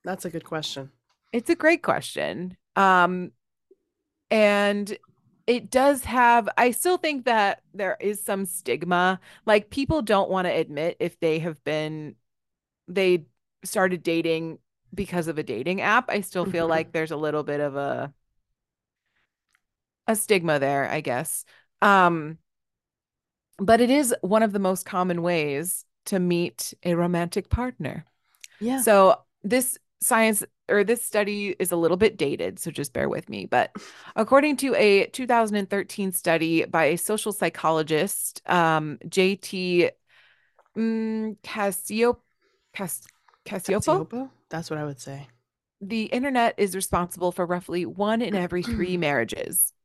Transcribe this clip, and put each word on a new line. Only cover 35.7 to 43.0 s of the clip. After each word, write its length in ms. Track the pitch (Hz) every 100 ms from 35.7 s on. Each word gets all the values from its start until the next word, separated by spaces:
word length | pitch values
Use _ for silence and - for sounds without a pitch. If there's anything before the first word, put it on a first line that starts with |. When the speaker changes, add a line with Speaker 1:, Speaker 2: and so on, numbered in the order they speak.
| 202 - - 190
Speaker 2:
study 540 | 185 180 165 165 165
by 180 | - 165 151
a 100 | 170
social 340 | - 214 220
psychologist, 1080 | 196 170 - 160 160 156 156 196 - - -
um, 540 | - 180 165 160 156 147 175
J 300 | 190 190 196
T, 520 | - 190 180 175 170 _ _ _ _ _ _ _ _ -
mm, 600 | 226 226 220 220 220 202
Casio-, 760 | - 220 202 190 - 214 233 240 _ _ _ _ _
Cas-, 300 | - 185 -